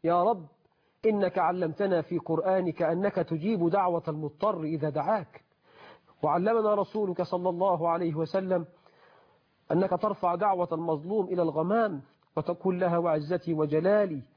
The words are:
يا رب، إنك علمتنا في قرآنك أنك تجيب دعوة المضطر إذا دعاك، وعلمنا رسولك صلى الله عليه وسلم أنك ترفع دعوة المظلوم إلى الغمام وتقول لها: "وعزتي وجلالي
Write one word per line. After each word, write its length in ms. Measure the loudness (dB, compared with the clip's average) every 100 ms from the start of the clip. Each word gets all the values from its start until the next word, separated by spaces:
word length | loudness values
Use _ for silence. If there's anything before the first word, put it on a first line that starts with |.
يا 200 | 2 2
رب، 220 | 2 0 -6 _ _ _ _ _ 0
إنك 320 | 2 0 0
علمتنا 640 | 0 0 -2 -2 0 0
في 160 | 0 -6
قرآنك 640 | -2 -2 2 2 0 0
أنك 340 | 0 2 0 0
تجيب 540 | -2 -2 -2 0 2
دعوة 340 | 2 2 0 -4
المضطر 560 | -6 -8 -2 -2 -2
إذا 260 | -4 -2 -2
دعاك، 540 | -2 0 -2 -2 -18 _ _ _ -20 -20 -20 _ _
وعلمنا 500 | 0 2 2 2 2
رسولك 480 | 2 0 -2 -4 -2
صلى 280 | -2 -2 -2
الله 400 | 0 2 2 2
عليه 260 | 0 0 -2
وسلم 500 | -2 -2 0 0 -2 _ _ _ -20 -20 _ _ _ _ _
أنك 180 | 0 2
ترفع 460 | 0 -2 0 -2 0
دعوة 340 | 0 2 0
المظلوم 540 | -2 -2 -4 -2 -2 -2
إلى 160 | 0
الغمام 600 | 0 0 0 2 0 -4 -12 _ _ -6
وتقول 440 | -4 -2 -2 0
لها: 180 | 2 2
"وعزتي 560 | 2 0 0 -4 -2
وجلالي 680 | -2 0 2 2 2 2 -4 -10